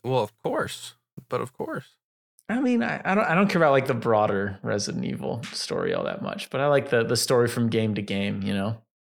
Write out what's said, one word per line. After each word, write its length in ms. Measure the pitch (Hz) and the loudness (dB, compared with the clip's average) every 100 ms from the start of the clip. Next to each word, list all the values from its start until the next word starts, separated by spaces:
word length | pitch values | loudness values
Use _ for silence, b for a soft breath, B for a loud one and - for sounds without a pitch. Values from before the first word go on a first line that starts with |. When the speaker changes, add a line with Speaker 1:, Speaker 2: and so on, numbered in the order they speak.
Speaker 1:
well, 200 | 120 131 | -2 0
of 120 | 107 - | 0 -4
course, 520 | - 311 - - - - _ - - | -4 -4 -4 -8 -14 -18 _ -20 -8
but 140 | 120 | -6
of 100 | 120 | -6
course. 440 | - - 277 - _ _ _ _ _ - | -8 -8 -8 -12 _ _ _ _ _ -4
Speaker 2:
I 100 | 233 | 0
mean, 220 | 262 240 | 2 2
I, 200 | 233 156 | 0 -2
I 100 | - | 0
don't, 100 | 196 | 0
I 100 | - | 2
don't 140 | 165 202 | 4 4
care 100 | 190 | 4
about, 120 | 156 | 6
like, 140 | 139 127 | 6 2
the 80 | |
broader 640 | 123 117 107 104 98 101 98 | 0 2 4 4 2 -2 -4
Resident 420 | 113 107 101 - | -4 -2 -2 -4
Evil 380 | 123 - - 117 - | -4 -4 -6 -6 -8
story 400 | - - 90 - | -10 -6 -4 -2
all 120 | - | -2
that 180 | - - | -2 -4
much, 260 | - - - | -8 -8 -6
but 120 | 131 | -2
I 60 | 143 | 2
like 200 | 143 120 | 2 4
the, 160 | 120 | 2
the 120 | 113 120 | 2 0
story 300 | - 127 120 | 4 4 4
from 200 | 120 117 | 2 0
game 260 | 110 110 104 | 2 0 -2
to 40 | |
game, 380 | 101 98 101 101 | -2 -2 -2 -2
you 120 | 98 | -2
know? 240 | 101 98 113 _ _ | -2 -2 -6 _ _